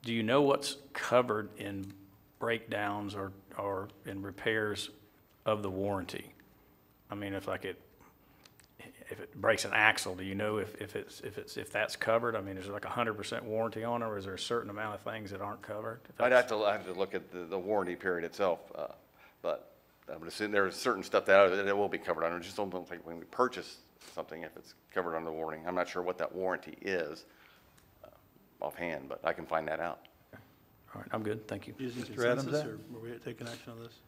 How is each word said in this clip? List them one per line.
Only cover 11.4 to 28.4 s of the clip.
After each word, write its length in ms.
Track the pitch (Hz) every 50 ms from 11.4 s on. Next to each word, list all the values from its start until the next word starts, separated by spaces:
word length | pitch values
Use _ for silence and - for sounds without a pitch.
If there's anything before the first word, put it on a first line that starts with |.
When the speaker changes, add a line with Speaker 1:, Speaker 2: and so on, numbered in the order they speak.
| - - - 113
Speaker 1:
if 120 | - -
that's 260 | - 104 - - -
covered? 380 | - - - 113 117 117 120 113
I 60 | 107
mean, 160 | 98 98 95
is 80 | 95 92
there, 80 | 98 101
like, 120 | 104 -
a 40 | -
hundred 240 | - 123 120 113 107
percent 300 | 101 98 - 117 117 120
warranty 400 | 113 107 110 113 113 110 110 110
on 180 | 117 120 120 117
it, 40 |
or 100 | 113 107
is 80 | 101 95
there 100 | 98 95
a 40 | 90
certain 320 | - - 120 120 113 107
amount 240 | 98 104 107 107 104
of 60 | 98 -
things 280 | 117 110 110 107 95 98
that 100 | 95 101
aren't 180 | 101 107 117
covered? 400 | - - 104 104 110 113 113 123 - -
If 120 | - -
Speaker 2:
I'd 120 | 117 123 127
Speaker 1:
that's 180 | 127 120 -
Speaker 2:
have 100 | 113 107
to, 40 | 107
I'd 60 | 104 101
have 140 | 107 95
to 80 | 92 92
look 200 | 87 95 95 -
at 160 | 92 80 -
the, 100 | - 90
the 180 | 87 82 92 95
warranty 380 | 90 98 107 104 95 87 87
period 280 | 85 - 95 90 85 82
itself, 360 | 85 - - 101 92 85 80 - - -
uh, 120 | - 76 - - - - _ _ - - - - _ -
but 300 | 87 76 - 50 - - - _ _ _ _ - -
I 60 | 69
would 120 | 80 82 82
assume 220 | - - 107 107 104
there's 240 | 101 98 92 87
certain 260 | - - 131 117 95 92
stuff 240 | - - 101 -
that, 220 | - 95 98 101 95
that 160 | 90 98 98
it 100 | 98 101
will 120 | 101 104 95
be 100 | 87 -
covered 260 | - - 85 78 82
under. 140 | 82 85 87
Just 160 | 85 95 101
don't, 140 | - 104 98
don't 180 | 90 92 87 -
think 160 | 87 85 -
when 120 | 82 85 82
we 60 | 82
purchase 540 | - - - 123 123 - 92 82 - - - - - _ - - - -
something 280 | - 80 - 80 80 82
if 140 | 80 -
it's 180 | - - - - _ _ _ -
covered 220 | 95 90 87 82
under 140 | 80 82 82 78
warranty. 320 | 78 80 80 78 78 78
I'm 80 | 87 90
not 140 | 90 87 -
sure 140 | - 92 90
what 140 | 90 90 -
that 140 | 85 - -
warranty 440 | 90 92 92 90 85 - 78 78 -
is. 440 | - 98 95 90 82 73 78 - - - - - - - - - _ - _ - - - - _ - - - - - _ _ -